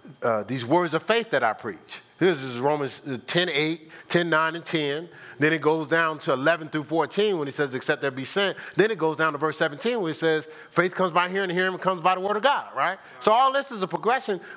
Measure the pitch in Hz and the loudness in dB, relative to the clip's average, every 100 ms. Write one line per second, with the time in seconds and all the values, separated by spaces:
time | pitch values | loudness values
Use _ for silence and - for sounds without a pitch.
0 | 214 - 120 107 101 131 117 175 170 160 | -20 -4 0 0 -2 -6 2 2 2 -2
1 | 185 226 220 139 117 107 117 90 - - | 0 -2 2 0 0 -2 -8 -10 -14 -18
2 | _ - 180 147 131 120 139 151 135 - | _ 0 2 2 -4 -2 0 0 -4 -8
3 | 147 120 - 175 180 143 156 165 - - | -10 -10 -2 -2 0 0 -2 -4 -10 -20
4 | - 175 170 156 160 165 - 160 147 147 | -2 0 2 2 2 -4 -4 -2 -2 -4
5 | 175 - - - 156 160 147 160 143 165 | -8 -18 -16 0 2 4 2 2 2 2
6 | 165 151 165 131 147 170 156 156 143 160 | 2 -2 -2 2 2 0 -2 -6 -2 0
7 | 147 196 214 175 139 131 139 127 - 151 | 0 0 0 0 -4 -2 -4 -2 -2 0
8 | 139 131 131 196 190 - - 160 214 190 | -2 -4 -4 0 -2 -2 -8 2 2 2
9 | 160 151 160 143 156 143 160 143 233 240 | -2 0 0 0 -4 0 -2 -2 -4 -2
10 | 165 147 165 156 - - - - 180 180 | -2 0 0 0 -2 -18 -4 0 0 0
11 | 185 170 180 196 190 175 190 180 185 185 | 0 2 0 -2 -2 0 -2 0 -2 0
12 | 175 185 196 208 262 247 104 123 160 190 | 0 0 0 2 2 2 -2 -2 -2 -2
13 | - - 208 226 269 269 269 220 185 165 | -12 0 4 6 6 2 -4 -6 -4 -2
14 | 202 254 - 180 - | 0 0 -2 -6 -6